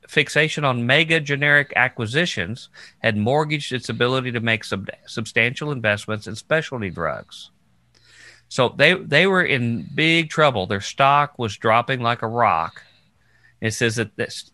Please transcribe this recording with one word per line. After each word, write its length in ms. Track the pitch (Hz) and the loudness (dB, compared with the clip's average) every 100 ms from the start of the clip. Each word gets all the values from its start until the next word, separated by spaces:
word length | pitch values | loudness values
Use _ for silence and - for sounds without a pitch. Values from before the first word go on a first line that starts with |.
| - | -4
fixation 580 | 156 143 151 156 - | -2 0 0 0 0
on 220 | 143 120 120 | 0 0 2
mega 320 | 143 160 165 | 2 2 0
generic 540 | 143 139 147 143 143 - | -2 0 2 2 2 0
acquisitions 920 | 127 - 107 139 180 110 87 123 - - - _ | 0 -2 -4 -2 -2 -2 -6 -8 -14 -20 -20 _
had 180 | 113 104 | 0 2
mortgaged 560 | 107 147 156 151 - | 2 2 0 -4 -4
its 160 | 127 - | -6 -6
ability 420 | 117 123 131 123 | 0 0 0 -2
to 100 | 120 | -2
make 220 | 113 110 | 0 -2
sub-, 280 | - 98 85 - - | -2 -8 -8 -14 -12
substantial 680 | - 110 117 117 127 151 | -10 -2 0 0 0 -6
investments 540 | 131 107 104 - 107 92 | -2 0 0 -2 -6 -8
in 100 | 110 | -12
specialty 540 | - 156 - 123 98 | -2 -2 -2 -6 -6
drugs. 600 | 82 78 - - - - _ _ _ _ _ _ - - - _ | -4 -4 -4 -10 -20 -20 _ _ _ _ _ _ -20 -20 -20 _
So 180 | - 123 | 0 0
they, 260 | - 147 | 4 4
they 320 | 185 165 147 190 | 4 2 2 4
were 160 | 185 | 2
in 460 | 170 135 120 117 - | 2 0 0 -2 -4
big 340 | 139 160 165 156 | 0 2 2 0
trouble. 380 | - 147 117 92 | 2 4 2 -2
Their 160 | 101 | -4
stock 560 | - - 135 143 143 - | -2 2 4 4 2 -4
was 180 | 113 - | -6 0
dropping 440 | 113 113 120 127 | 2 2 2 -2
like 200 | 117 120 | -2 -2
a 80 | 113 | -2
rock. 540 | 117 110 82 82 - - _ _ _ _ _ _ _ | 2 2 2 -2 -8 -20 _ _ _ _ _ _ _
It 80 | 110 | -6
says 260 | - 117 110 | -2 -2 0
that, 180 | 107 - | -4 -6
that 120 | - - - | -8 -10 -16